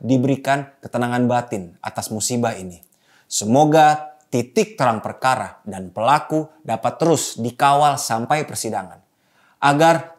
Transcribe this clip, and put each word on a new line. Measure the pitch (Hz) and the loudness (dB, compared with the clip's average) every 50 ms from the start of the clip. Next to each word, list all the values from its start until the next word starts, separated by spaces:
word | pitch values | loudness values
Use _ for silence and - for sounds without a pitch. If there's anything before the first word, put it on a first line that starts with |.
diberikan | - 113 135 127 123 135 135 127 - 135 139 143 143 - _ _ | 0 2 2 2 2 2 0 0 0 -2 -2 -2 -2 -8 _ _
ketenangan | - - - 123 123 120 120 123 123 120 | -14 -8 -6 -4 -2 -2 0 0 0 2
batin | 120 123 123 - 117 101 90 85 85 _ - | 0 0 -2 -4 -6 -8 -8 -10 -14 _ -14
atas | - - 120 110 - | -12 -10 -8 -8 -8
musibah | 110 107 - - 123 120 117 113 92 | -6 -6 -4 -4 -2 -2 -2 -2 -4
ini. | 95 92 92 87 - _ - _ _ _ _ _ _ _ - | -6 -12 -14 -16 -18 _ -20 _ _ _ _ _ _ _ -8
Semoga | - - 101 107 120 143 156 151 151 160 151 151 151 151 - - - _ _ _ | -6 -4 0 2 4 4 4 6 6 6 6 6 4 2 -4 -12 -18 _ _ _
titik | - 120 120 - - 220 208 214 - - | -2 -2 -2 0 0 0 0 0 -2 0
terang | 139 123 110 104 - | 0 0 0 0 -4
perkara | 104 - - - 131 127 110 101 90 - - - 104 | -10 -8 -2 -2 0 0 -2 -4 -8 -12 -16 -14 -12
dan | 92 95 95 90 | -12 -12 -12 -10
pelaku | - 107 110 127 143 151 147 - 151 156 156 151 _ _ - | -6 -2 2 2 2 2 0 -2 -4 -4 -4 -6 _ _ -8
dapat | - 113 107 - 123 - | -6 -6 -4 -4 -4 -4
terus | - 160 170 160 120 - - - | 0 0 2 2 0 -2 -6 -8
dikawal | - 117 120 120 - 143 139 143 143 147 147 139 135 | -6 -8 -6 -2 0 2 2 4 4 4 2 2 0
sampai | - - 117 113 117 120 151 151 143 - | -4 -4 -4 -4 -2 -2 -2 -2 -4 -6
persidangan, | 117 - - 113 104 101 92 90 - - _ _ _ _ _ _ _ _ _ _ _ - | -8 -8 -6 -6 -6 -6 -8 -10 -16 -20 _ _ _ _ _ _ _ _ _ _ _ 0
agar | - 143 143 147 165 160 165 160 - - - | 2 2 4 6 6 4 4 2 0 -10 -10